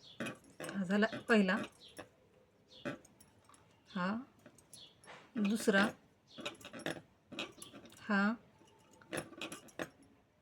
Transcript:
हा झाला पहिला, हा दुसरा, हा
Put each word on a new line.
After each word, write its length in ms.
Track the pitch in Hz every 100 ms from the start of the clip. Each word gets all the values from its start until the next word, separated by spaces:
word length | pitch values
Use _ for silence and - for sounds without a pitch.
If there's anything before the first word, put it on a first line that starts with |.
| - - 240 - - -
हा 240 | - 196
झाला 220 | 180 202 220 - -
पहिला, 280 | 220 190 214 - - - - - _ _ - _ _ _ - - - - - - - - - - _ -
हा 240 | 185 185 226 277 - - - _ - - - - - - 240
दुसरा, 480 | 202 220 - 196 220 - - _ _ - - - - - - - - _ _ - - - - - - -
हा 320 | - 202 202 240 - - - - - - - - - - - - - - - - - - _ _